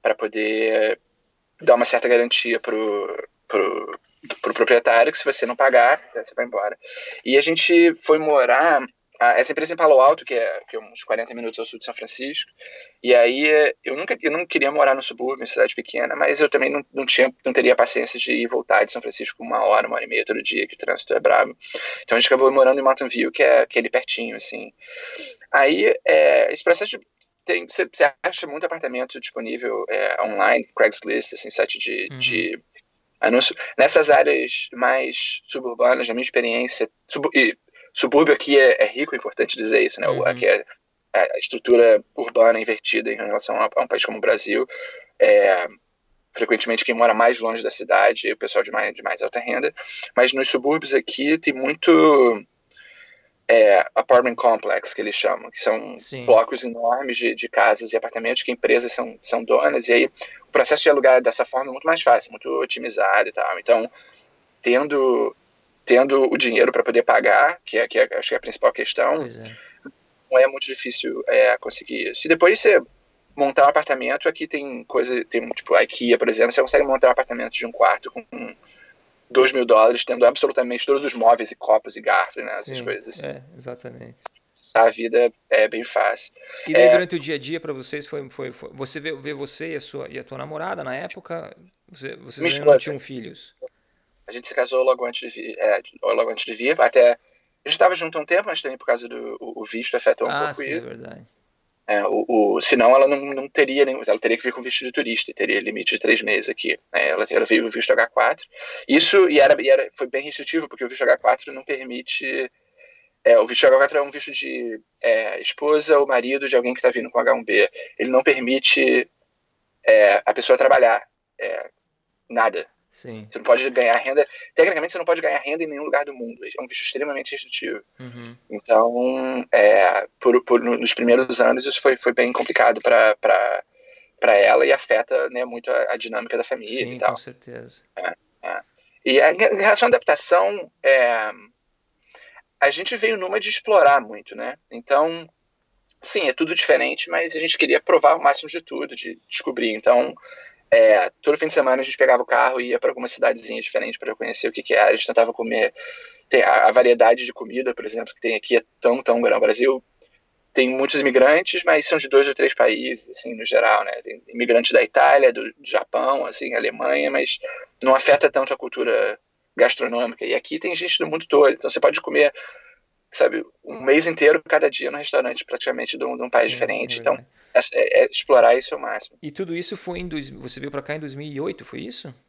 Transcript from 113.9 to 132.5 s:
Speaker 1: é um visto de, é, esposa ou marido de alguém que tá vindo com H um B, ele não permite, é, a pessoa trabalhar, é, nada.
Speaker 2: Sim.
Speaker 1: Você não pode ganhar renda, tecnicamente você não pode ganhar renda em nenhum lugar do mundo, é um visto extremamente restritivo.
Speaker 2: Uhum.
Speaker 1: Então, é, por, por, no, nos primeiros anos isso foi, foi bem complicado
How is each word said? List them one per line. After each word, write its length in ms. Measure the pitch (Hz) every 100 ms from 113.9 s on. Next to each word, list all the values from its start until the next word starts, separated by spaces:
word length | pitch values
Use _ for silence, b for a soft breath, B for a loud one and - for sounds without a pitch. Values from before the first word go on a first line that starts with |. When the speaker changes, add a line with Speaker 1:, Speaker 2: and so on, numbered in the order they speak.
| 151
Speaker 1:
é 40 |
um 80 | 143
visto 220 | 143 147
de, 480 | 135 139 127 120 110 - _
é, 400 | 120 113 107 -
esposa 560 | - - 147 151 151 147
ou 120 | 139
marido 400 | 127 120 135 139
de 80 | 127
alguém 180 | 120
que 80 | 127
tá 80 | 127
vindo 180 | 123 123
com 120 | 120
H 140 | 120
um 100 | 120
B, 260 | 117 104 104 B B -
ele 140 | 120
não 140 | 127
permite, 840 | 135 135 120 135 - - 131 127 - _ _ _ _ _ _ _ -
é, 340 | 110 104 101 -
a 80 |
pessoa 240 | - - -
trabalhar, 480 | 135 135 120 113 - _ _ -
é, 320 | 104 - - _ _ _ _ _ _
nada. 380 | 117 113 92 - _ _
Speaker 2:
Sim. 400 | - 131 110 107
Speaker 1:
Você 60 | 117
não 80 |
pode 240 | 117 117 131
ganhar 280 | 123 120 117
renda, 280 | 127 139 143 B B
tecnicamente 380 | - 190 165 165
você 40 | 185
não 80 |
pode 160 | 170 165
ganhar 160 | 165 147
renda 220 | 139 156
em 40 | 160
nenhum 160 | 143
lugar 240 | 151 147 147
do 80 |
mundo, 260 | 135 117 117
é 200 | - -
um 40 | 127
visto 160 | -
extremamente 500 | - 127 147 139 135
restritivo. 500 | 143 - - - - - _
Speaker 2:
Uhum. 340 | 127 120 117 120 _
Speaker 1:
Então, 1000 | 104 - 110 117 120 127 131 131 131 127
é, 560 | 117 104 101 92 98 98 _
por, 240 | 127 123
por, 200 | - 120
no, 160 | 120 120
nos 160 | 117
primeiros 440 | - 120 120 127 123
anos 280 | 117 127 135
isso 160 | 131
foi, 160 | 143 127
foi 160 | 123
bem 180 | 120 120
complicado 480 | 123 123